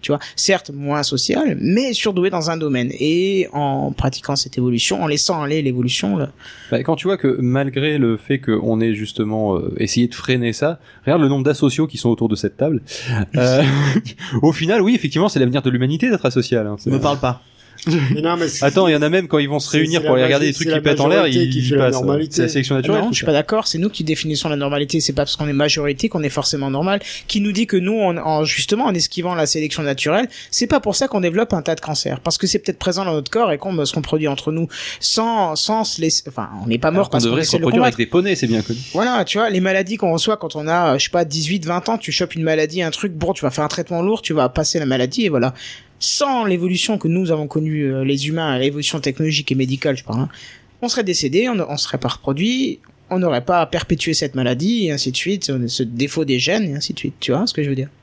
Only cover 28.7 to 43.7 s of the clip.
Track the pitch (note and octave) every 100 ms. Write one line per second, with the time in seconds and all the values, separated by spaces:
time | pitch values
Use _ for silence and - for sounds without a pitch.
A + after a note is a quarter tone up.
28.7 | G#3 C4 F3+ D3 - F3 F3 D3+ D#3+ D3+
29.7 | - D3 C#3 D3 F3+ B3 - - - A#3+
30.7 | C#4+ G#3+ F#3+ F3+ G#3 F3+ F3 A3+ F3+ D3
31.7 | D#3+ - D3+ - C3 - - F#3+ G#3 -
32.7 | - - F3 F#3+ D#3 C3+ A3+ A3+ D3 G3
33.7 | F3 C#3 - D3 D#3 D3+ C#3 - D#3+ E3
34.7 | - - - - - A3+ A3+ F3+ D#3 -
35.7 | A3 G#3+ - D#3+ - - C3 G#2 G2+ A2
36.7 | A#2 D#3 F3 G3 D3 A#2 B2+ D#3 E3+ D#3+
37.7 | A#3 B3 - A2+ E3+ G3 F3+ B2 A2+ -
38.7 | A#2+ C3 E3 A#3 B3 F#3 G3 A3+ F#3 F#3
39.7 | F#3+ F#3 G#3+ F#3 E3 A3 G#3+ E3 D#3 D3+
40.7 | E3+ E3+ C#3 - F3 E3 D3+ D3+ G3 D#3
41.7 | F3 F3+ A3+ - D3 F3 E3 D#3+ D#3 D#3
42.7 | E3+ E3 D3+ G#3 D#3+ E3+ F#3+ C#3+ B2 D3+